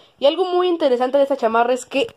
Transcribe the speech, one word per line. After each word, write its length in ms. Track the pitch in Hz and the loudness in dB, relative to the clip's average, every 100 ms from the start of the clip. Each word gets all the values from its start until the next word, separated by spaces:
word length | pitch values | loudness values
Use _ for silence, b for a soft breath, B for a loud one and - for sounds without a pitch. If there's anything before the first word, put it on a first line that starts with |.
| b - | b 0
Y 60 | 269 | 0
algo 180 | 330 | 2
muy 240 | 370 359 359 | 0 0 0
interesante 500 | 339 294 240 254 285 | 0 0 0 0 0
de 60 | |
esta 120 | 277 269 | 0 0
chamarra 360 | 226 226 240 | 0 0 0
es 140 | 254 - | -2 -4
que 200 | 269 233 | -4 -4